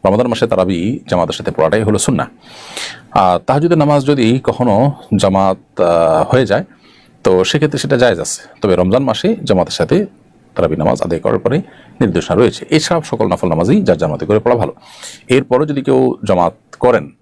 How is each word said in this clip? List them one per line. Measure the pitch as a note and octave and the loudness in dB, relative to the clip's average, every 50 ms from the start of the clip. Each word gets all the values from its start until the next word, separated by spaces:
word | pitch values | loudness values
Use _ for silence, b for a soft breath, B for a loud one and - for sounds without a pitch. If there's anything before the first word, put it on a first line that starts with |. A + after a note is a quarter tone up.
| - | 2
রমাদান | G2 G2 G#2+ B2 B2 | 0 2 2 0 0
মাসে | A2+ - C3 A2+ | 0 -2 -2 -2
তারাবি | A2+ F#2 F#2 F#2 G2 E2+ F2 G#2+ B2+ C#3+ - - | 0 0 0 0 -2 -2 -2 -4 -4 -6 -6 -4
জামাতের | - F2+ E2+ D#2+ - | -2 -2 -2 -2 -4
সাথে | - - - | -8 -8 -8
পড়াটাই | D#2 - - - - A2 A2+ | -2 0 0 2 2 0 0
হলো | G#2 G#2+ G2 | 0 0 0
সুন্নাহ। | - - C3 E2 C2+ - _ B B B B B B B B B B B B B B B | 0 -2 -2 -2 -4 -6 _ B B B B B B B B B B B B B B B
আর | - - F#2+ F#2 F2+ F2 | 0 2 4 4 2 0
তাহাজ্জুদের | - - C3 C#3+ D3+ E3+ E3+ D#3+ | 0 0 0 0 2 2 2 2
নামাজ | D3 C#3+ D3 C#3+ C3+ | 4 4 2 2 2
যদি | C#3 D3 C3+ A#2+ A2 A#2+ C3+ - | 2 0 2 2 2 0 0 0
কখনো | - A2 - B2 B2 G2+ G#2 B2+ C#3+ C#3 B B B A2 F#2+ | -2 -2 0 0 0 2 2 2 0 0 B B B -2 2
জামাত, | - G2 F#2+ G2 F#2+ F#2+ F#2+ - _ _ _ - | 2 2 2 2 2 2 0 -2 _ _ _ -2
আহ, | F2+ E2+ E2+ E2+ E2 D#2+ D#2+ D#2 D2+ | 0 2 2 2 2 2 2 0 0
হয়ে | - - B2+ C3 | 2 2 0 2
যায়, | G2 G2 B2+ F#3+ - b b b b b b b b b _ _ | 2 0 -2 -4 -6 b b b b b b b b b _ _
তো | - F#2 F#2 F#2 | 2 2 2 2
সেক্ষেত্রে | - - D3+ D3 D3 C#3+ C3 | 0 0 0 0 0 -2 -4
সেটা | - C#3+ C#3+ A#2+ | -2 -2 0 2
জায়েজ | B2 B2 G2 E2+ | 2 2 2 0
আছে। | D#2+ - - - B B B B | -4 -8 -8 -12 B B B B
তবে | - G#2 F2+ | 0 0 2
রমজান | - F2+ F#2 G2+ B2+ C#3 | 2 2 2 2 0 0
মাসে | B3+ A3 - - F#3 A3+ - D#3 | 0 -4 -2 -2 -4 -4 -4 -2
জামাতের | B2+ G#2+ F#2 F2 - - | -2 0 0 0 -2 -2
সাথে | - - - D3 F3+ G#3+ - - _ _ _ _ _ _ _ _ | -6 -2 0 0 -2 -2 -4 -10 _ _ _ _ _ _ _ _
তারাবি | - - - D#2 | -2 -2 -2 0
নামাজ | - D2+ - B1 - | 0 0 0 0 0
আদায় | - E2+ E2+ D#2+ | -2 -4 -4 -4
করার | - - A2+ G#2+ | -2 -2 -2 0
পরে | - A2+ B2+ E3+ - B B B B B B B | -2 -2 -2 -2 -4 B B B B B B B
নির্দেশনা | C3 G#2 E2+ F2+ - - F2 | -2 0 0 -2 -2 0 2
রয়েছে। | F#2+ B2 A2 A2 - - - | 2 2 2 2 -4 -6 -2
এছাড়া | - D#3 D#3 - F3+ E3 D#3 | -2 -2 0 0 -2 -2 -2
সকল | - - A#2 G#2+ G2+ | -6 -4 -2 0 0
নফল | F2 - - F2+ | 0 -2 0 -2
নামাজই | E2 D#2 F2 G2+ D#3+ G#3+ | 0 0 0 2 2 2
যার | F#2+ F#2+ F2+ D#2 | 2 0 0 0
জামাতে | E2+ D#2 D2+ - E2+ | 0 -4 -4 -6 -2
করে | F2+ G#2 A2 | 0 0 0
পড়া | - A#2+ B2 | 2 2 0
ভালো। | A#2 F#2+ - - - B B B B B B B B B B | 0 -2 -4 -6 -12 B B B B B B B B B B
এরপরে | B2+ C3+ - - B2 B2+ D#3 | 0 0 0 0 0 0 0
যদি | D3+ C#3+ C#3 | -2 -4 -4
কেউ | C3 - C3 C3 C3 B2+ B2 - - G#2+ | -2 0 0 2 2 0 -2 -4 -2 -2
জামাত | F#2+ F2+ F2 E2+ - _ _ _ - _ | 0 0 0 -2 -2 _ _ _ -10 _
করেন | - B2 B2 G#2+ D2+ C#2 B1 _ | 0 2 2 2 -2 -6 -18 _